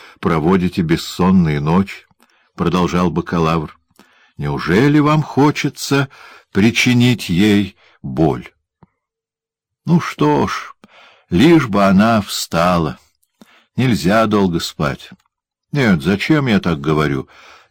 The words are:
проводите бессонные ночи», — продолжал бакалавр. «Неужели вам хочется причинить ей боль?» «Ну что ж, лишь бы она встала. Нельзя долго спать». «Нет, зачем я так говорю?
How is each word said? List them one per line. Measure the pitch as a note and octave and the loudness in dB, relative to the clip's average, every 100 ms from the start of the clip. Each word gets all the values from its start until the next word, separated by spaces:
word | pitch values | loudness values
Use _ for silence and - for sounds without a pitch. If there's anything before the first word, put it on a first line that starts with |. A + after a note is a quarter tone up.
| - _ | -20 _
проводите | F2 E2 D#2 F#2+ F2+ - | -4 0 2 0 0 -2
бессонные | D#2+ E2 - - F2+ F#2+ D#2+ D2 | -2 -2 -4 -2 2 4 2 0
ночи», — | D2+ F2+ G2 - - _ _ _ _ - | 0 0 -2 -8 -20 _ _ _ _ -6
продолжал | F2 F2+ E2+ F2+ F2+ | -2 0 0 0 -2
бакалавр. | D#2+ - F2 D#2+ E2 D2+ - _ _ _ _ _ - | -2 -4 -2 0 -2 -4 -14 _ _ _ _ _ -10
«Неужели | D2 C#2 D2 F#2 C#3+ D3 | -8 -6 -2 2 2 2
вам | D3 D3+ | 2 0
хочется | - - D3 - C#3+ - - C#3 C3+ - - - _ | -2 0 0 0 -6 -8 -4 -2 -2 -8 -20 -20 _
причинить | F#2+ A2+ A2+ B2+ B2 B2 A2 - | 0 0 2 0 2 2 0 -2
ей | E2+ G#2+ G2+ F#2+ - _ _ | 0 2 2 0 -8 _ _
боль?» | C#2+ B1+ D#2+ B1 - _ _ _ _ _ _ _ _ _ _ _ _ _ | -10 -2 0 -2 -8 _ _ _ _ _ _ _ _ _ _ _ _ _
«Ну | D3 E3+ | 0 0
что | - - D3 C#3+ G#2+ | 0 -2 0 2 0
ж, | - - - _ - - _ _ | -6 -12 -20 _ -20 -20 _ _
лишь | F2 D#3 E3 B2 | 2 6 4 2
бы | G2+ | 0
она | G2 F#2+ A2 A2+ | 4 4 4 2
встала. | G2 - - E2 F2 F2 D#2+ - _ _ _ _ - _ _ - | -2 -8 -6 -2 0 0 -2 -6 _ _ _ _ -20 _ _ -4
Нельзя | C3 F#2 E2 A2 G#2+ | -2 0 0 0 2
долго | G#2 F#2+ E2 | 2 0 -2
спать». | - - D2 C2 - - _ _ _ _ _ | -6 -6 -6 -6 -14 -20 _ _ _ _ _
«Нет, | D3 B2 D#2 | -2 0 0
зачем | C#2 G3+ - D#3 C3 | 0 -2 0 0 0
я | G2+ | -2
так | F2+ D2+ | -2 -4
говорю? | D2 D#2 D2+ C2+ - - - - _ | -2 -2 -2 -4 -8 -18 -20 -20 _